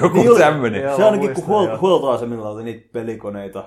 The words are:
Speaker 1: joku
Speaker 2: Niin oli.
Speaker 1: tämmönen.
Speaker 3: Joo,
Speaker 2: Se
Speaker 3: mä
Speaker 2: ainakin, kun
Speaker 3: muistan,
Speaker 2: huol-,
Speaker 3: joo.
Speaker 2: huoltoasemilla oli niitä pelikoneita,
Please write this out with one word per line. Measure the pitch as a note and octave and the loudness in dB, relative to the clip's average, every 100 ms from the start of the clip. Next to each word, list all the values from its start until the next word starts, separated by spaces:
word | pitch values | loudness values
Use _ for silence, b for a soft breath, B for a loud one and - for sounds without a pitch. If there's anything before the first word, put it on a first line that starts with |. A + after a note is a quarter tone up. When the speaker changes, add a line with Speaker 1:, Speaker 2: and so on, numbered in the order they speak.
Speaker 1:
joku | F3 E3 | 2 4
Speaker 2:
Niin | A#3 | 6
oli. | A#3 | 6
Speaker 1:
tämmönen. | D3+ D3+ A#2 A#2+ | 4 2 -2 -2
Speaker 3:
Joo, | C#3 C#3 | -4 2
Speaker 2:
Se | |
Speaker 3:
mä | G#3+ | 2
Speaker 2:
ainakin, | G3+ G#3+ | 2 -2
kun | - | -4
Speaker 3:
muistan, | E3 | -2
Speaker 2:
huol-, | G#3 F3 | 0 0
Speaker 3:
joo. | A2 | 0
Speaker 2:
huoltoasemilla | F#3 E3 C3+ A#2 A#2+ A#2 G#2+ | 2 2 2 -2 -4 -8 -8
oli | G#2+ | -10
niitä | A#2 A2+ _ | -10 -14 _
pelikoneita, | A#2 A2+ G#2+ G#2+ G2+ G2 G2 | -10 -8 -8 -10 -10 -12 -12